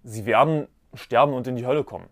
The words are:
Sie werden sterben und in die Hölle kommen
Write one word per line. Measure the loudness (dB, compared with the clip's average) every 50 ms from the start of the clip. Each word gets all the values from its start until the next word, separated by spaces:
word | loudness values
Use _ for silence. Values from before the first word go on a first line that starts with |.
| _
Sie | -12 -12 -8 -2
werden | 2 4 4 4 4 2 -2 -4 -8 _ _ _ _ -20
sterben | -20 -10 _ 2 2 2 2 0
und | -6 -6
in | -6 -8
die | -6 -2
Hölle | -2 -2 -2 -2
kommen | -6 -12 -16 -16 _